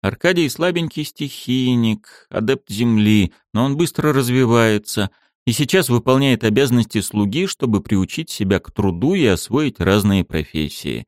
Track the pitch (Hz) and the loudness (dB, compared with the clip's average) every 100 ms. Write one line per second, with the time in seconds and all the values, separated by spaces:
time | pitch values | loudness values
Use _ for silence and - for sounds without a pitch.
0 | 98 - 170 175 151 - 175 175 165 - | -4 -2 0 0 0 -2 -2 -2 -6 -8
1 | 147 - 143 - - 127 127 123 113 107 | -10 -8 -10 -10 -4 -2 2 2 2 -2
2 | - - _ - 110 131 _ 101 120 110 | -8 -20 _ -4 -2 -2 _ -4 0 2
3 | 104 107 90 _ _ 107 131 143 170 - | 4 4 2 _ _ -2 -2 0 -2 0
4 | 151 139 123 127 123 117 113 104 - - | 0 0 0 2 4 4 4 0 -2 -4
5 | 101 _ _ _ - 113 139 190 165 117 | -4 _ _ _ -4 -2 0 0 2 0
6 | 123 131 139 120 113 107 139 120 107 110 | 2 2 2 2 2 2 2 2 0 -2
7 | 95 107 101 127 190 - 127 104 - 101 | -2 -2 -2 -2 -4 -4 0 0 0 0
8 | 92 - 160 - 98 95 - - 98 85 | 0 -4 -10 -6 0 0 -2 -2 -2 0
9 | 127 196 127 87 - 127 151 - 87 104 | 0 2 2 2 0 -2 -2 -2 0 2
10 | 101 98 - 82 76 80 76 - 76 58 | 2 2 0 -4 -6 -6 -6 -6 -8 -10